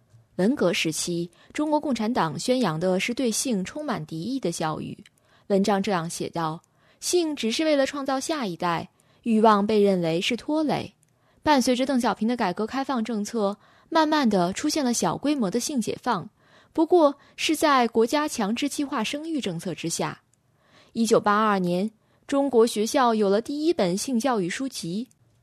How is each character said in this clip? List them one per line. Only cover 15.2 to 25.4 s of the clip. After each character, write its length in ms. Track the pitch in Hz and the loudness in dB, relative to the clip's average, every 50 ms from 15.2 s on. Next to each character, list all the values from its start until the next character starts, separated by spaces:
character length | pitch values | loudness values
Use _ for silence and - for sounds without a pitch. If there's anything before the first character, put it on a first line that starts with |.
| - 277 302 | -2 -2 0
模 120 | 285 233 185 | 0 0 -2
的 120 | 196 240 | -2 -2
性 200 | 233 - 311 254 | -4 -2 -4 -4
解 160 | 208 - - - - | -4 -4 -6 -6 -4
放， 260 | 262 233 180 - 220 - _ _ _ _ - _ _ _ | -4 -4 -4 -4 -8 -16 _ _ _ _ -20 _ _ _
不 120 | - 330 | 0 2
过 300 | 311 359 349 311 277 277 - _ _ _ | 4 6 6 6 4 2 0 _ _ _
是 180 | - - - 320 | -6 -2 -2 0
在 320 | - - 311 277 262 240 | 2 2 4 4 4 2
国 180 | 233 - 226 226 | 2 2 2 2
家 220 | 247 - 294 302 | 2 2 0 -2
强 300 | 302 - - 214 190 226 | -2 -2 -2 -2 -2 -2
制 120 | 247 294 285 | -2 -4 -4
计 140 | - - 294 | -4 -4 -6
划 200 | 269 - 247 220 | -4 -4 -4 -4
生 260 | - - 294 302 330 | -4 -6 -8 -8 -6
育 100 | 320 285 | -6 -4
政 160 | 220 208 165 | -4 -6 -6
策 160 | 165 - 190 156 | -6 -6 -8 -8
之 160 | - - 165 | -6 -6 -6
下。 340 | 160 - 175 151 147 - _ _ _ _ _ _ _ _ _ _ _ _ _ _ _ | -4 -4 -4 -6 -8 -10 _ _ _ _ _ _ _ _ _ _ _ _ _ _ _
一 120 | 226 233 | -2 0
九 140 | 214 226 170 | 4 4 4
八 240 | - 208 202 208 220 | 4 4 2 4 4
二 140 | 220 202 190 | 2 2 2
年， 320 | 185 175 175 180 196 220 - _ _ _ _ _ _ | 2 0 0 0 -2 -2 -4 _ _ _ _ _ _
中 240 | - - 277 277 277 | -2 0 0 0 4
国 160 | 254 233 226 | 4 6 4
学 180 | 240 - 214 202 | 4 4 0 -2
校 280 | 226 - 294 254 240 226 | 0 2 2 2 2 2
有 140 | 214 214 196 | 2 2 2
了 120 | 196 208 | 2 2
第 240 | 240 - 285 294 302 | 0 -2 -6 -2 0
一 80 | 320 349 | 0 0
本 240 | - 202 175 175 | 2 0 0 0
性 220 | 208 - - 262 233 | -2 -2 -2 -2 0
教 220 | 226 277 247 214 | 0 0 0 0
育 80 | 180 165 | -2 -2
书 180 | 196 - 269 | -4 -6 -6
籍， 420 | 269 - - - 165 170 208 247 - _ _ _ _ _ _ | -8 -8 -8 -8 -6 -6 -6 -8 -10 _ _ _ _ _ _